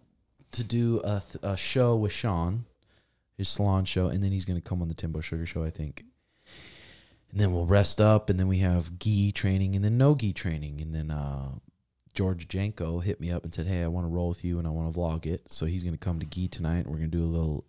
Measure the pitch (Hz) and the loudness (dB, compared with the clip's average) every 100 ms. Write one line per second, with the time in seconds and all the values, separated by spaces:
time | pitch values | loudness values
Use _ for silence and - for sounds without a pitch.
0 | _ _ _ _ _ - 110 117 117 117 | _ _ _ _ _ -8 -2 0 2 2
1 | - 104 - - 98 95 - 131 120 113 | 0 -2 -4 -6 -4 -2 0 2 4 4
2 | 104 - 117 85 85 113 117 _ _ _ | 0 -2 0 0 0 -2 -6 _ _ _
3 | _ _ _ - 98 - 101 95 92 92 | _ _ _ -6 -4 0 2 2 2 0
4 | 90 98 98 98 92 87 - 90 82 80 | 0 0 0 0 -2 -4 -2 -4 -4 -4
5 | 85 78 78 82 82 82 80 - 76 - | -6 -6 -4 -6 -4 -4 -4 -4 -8 -10
6 | - _ _ _ - - - - - - | -20 _ _ _ -20 -20 -20 -20 -20 -20
7 | _ _ _ 98 101 87 85 101 98 - | _ _ _ 0 2 2 4 6 6 6
8 | 107 107 - 92 95 92 95 90 85 87 | 6 6 4 2 2 4 4 2 0 -4
9 | 110 101 101 - 101 95 95 98 104 117 | 0 2 2 2 2 2 2 2 2 4
10 | 139 139 110 - 90 80 73 73 78 80 | 6 4 0 -2 -4 -4 -6 -8 -6 -4
11 | 78 76 71 69 67 65 - _ _ _ | -4 -4 -4 -4 -6 -10 -14 _ _ _
12 | _ - 95 87 82 95 104 - 82 85 | _ -2 0 -2 -4 -4 -4 -4 -4 -2
13 | 92 - 85 87 82 - 85 90 85 87 | -2 -2 -4 -4 -4 -6 -2 -2 0 -2
14 | 85 87 87 87 87 87 82 80 80 82 | -2 -2 -2 -2 -2 -2 -2 -2 -2 -2
15 | 85 80 78 87 - - 85 87 87 80 | -2 -2 -4 -6 -6 -4 -4 -2 -4 -4
16 | 90 82 78 87 90 - 80 87 76 78 | -4 -4 -4 -4 -4 -2 -2 -2 -2 -4
17 | 80 85 82 82 80 73 | -2 0 0 0 0 -2